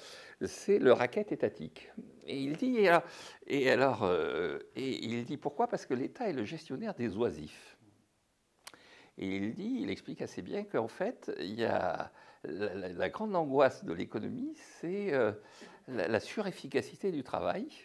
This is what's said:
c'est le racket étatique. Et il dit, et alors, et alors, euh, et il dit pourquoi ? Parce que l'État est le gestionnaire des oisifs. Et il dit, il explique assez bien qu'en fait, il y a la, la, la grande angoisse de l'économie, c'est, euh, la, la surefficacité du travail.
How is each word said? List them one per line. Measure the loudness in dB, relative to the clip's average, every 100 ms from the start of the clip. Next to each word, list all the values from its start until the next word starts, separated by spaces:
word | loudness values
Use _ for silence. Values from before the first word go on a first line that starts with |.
| -18 -18 -18 -8 -8
c'est | -4 2 6
le | 8
racket | 8 6 0 -2
étatique. | 0 -2 -2 -10 -12 -18 -16 -16 -14 -8
Et | -4
il | -4 -2
dit, | 0 6
et | 8
alors, | 8 6 -8 -18 -14 -2
et | 2 6
alors, | 6 6 4
euh, | 4 4 2 0 0 -2 -8 -8
et | -4 -4
il | -2 -4 -4
dit | -6
pourquoi ? | -6 -2 -2
Parce | -2 -2
que | -2
l'État | -2 -4 -4
est |
le | -2
gestionnaire | -4 -8 -10 -8 -6
des | -4 -4 0
oisifs. | 0 -2 -10 -16 -20 -20 _ _ _ _ _ _ _ _ -20 -20 -20 -20 -20 -8
Et | -4 -2
il | -4 -4
dit, | -4 -4
il | -4
explique | -6 -8 -10
assez | -10 -8
bien | -8 -6
qu'en | -2 -2 -2
fait, | -2 -4 -4 -8 -8
il | -6 -2
y | 0
a | 2 0 -2 -6 -12 -20 -14
la, | -10 -4 -4 -4
la, | -6
la | -4 -4
grande | -2 -2 -2
angoisse | 2 4 4 4
de | -6
l'économie, | -4 -4 -6 -6 -6 -6 -10
c'est, | -18 -12 -6 -4 0
euh, | 4 4 2 -8 -20 -20 -20 -8
la, | -2 0
la | 0
surefficacité | 0 -4 -4 -6 -4 -2 -2 -2 -2
du | -2
travail. | -4 -2 -2 -2 -4 -12